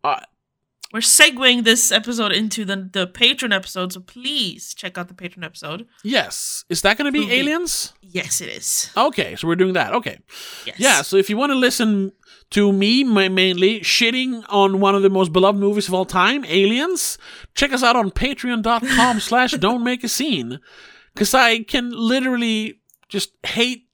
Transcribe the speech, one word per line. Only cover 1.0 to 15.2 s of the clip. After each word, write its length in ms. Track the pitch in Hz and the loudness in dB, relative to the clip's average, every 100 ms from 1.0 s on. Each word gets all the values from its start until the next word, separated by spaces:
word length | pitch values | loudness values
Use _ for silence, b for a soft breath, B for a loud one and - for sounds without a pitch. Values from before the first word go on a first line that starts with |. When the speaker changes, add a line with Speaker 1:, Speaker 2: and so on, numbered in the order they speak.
Speaker 2:
segueing 640 | 233 - 311 254 262 247 | 2 6 6 6 2 4
this 260 | 226 226 - | 4 2 2
episode 400 | 220 220 233 208 | 0 -2 -4 0
into 320 | 175 214 226 | 0 -2 -4
the, 240 | 196 196 185 | -4 -6 -6
the 140 | 196 180 | -4 -4
Patreon 480 | - 240 262 247 | 0 0 0 -2
episode, 380 | 196 190 190 185 | -2 -4 -8 -8
so 80 | 180 | -10
please 720 | 180 247 262 294 196 - - | -18 -14 -8 -6 -6 -8 -16
check 220 | - 190 180 | -14 -12 -12
out 100 | 180 | -14
the 60 | |
Patreon 300 | 180 180 180 | -14 -16 -14
episode. 420 | 160 - 151 175 233 b | -16 -14 -14 -14 -16 b
Speaker 1:
Yes. 600 | 208 247 131 - - - - | -4 -2 -2 -8 -8 -10 -8
Is 140 | 165 | -2
that 140 | 196 226 | 0 0
gonna 140 | 285 | -2
be 80 | 285 | -2
Speaker 2:
Will 60 | 220 | 0
be 60 | |
Speaker 1:
Aliens? 580 | 247 285 320 359 - - _ | 0 0 -2 -2 -6 -8 _
Speaker 2:
Yes, 380 | 190 175 - - | -12 -10 -6 -6
it 60 | 165 | -6
is. 400 | - - - - - | -10 -6 -4 -4 -2
Speaker 1:
Okay, 400 | 277 233 110 - | -2 -2 -6 -6
so 120 | 160 | -4
we're 80 | 175 | 0
doing 160 | 185 | 0
that. 220 | 180 107 | 0 -2
Okay. 240 | 240 156 - _ B B B B | -4 -6 -14 _ B B B B
Speaker 2:
Yes. 120 | - | -2
Speaker 1:
Yeah, 220 | 262 175 | 2 2
so 140 | 147 196 | 2 2
if 140 | 196 | 2
you 60 | 214 | -2
wanna 160 | 285 | 0
listen 580 | 262 254 247 220 202 190 _ b b b | 2 0 2 0 0 -2 _ b b b
to 200 | - 202 | 2 4
me, 300 | 196 202 254 | 4 4 2
ma-, 260 | 262 208 190 | 4 2 2
mainly, 500 | 185 185 175 190 220 | 2 2 4 2 2
shitting 640 | 180 - 233 254 254 233 214 | 0 2 2 0 -4 -6 -2
on 300 | 208 196 190 | 2 4 4
one 140 | 196 | 2
of 60 | 196 | 4
the 80 | 196 | 4
most 240 | 190 | 2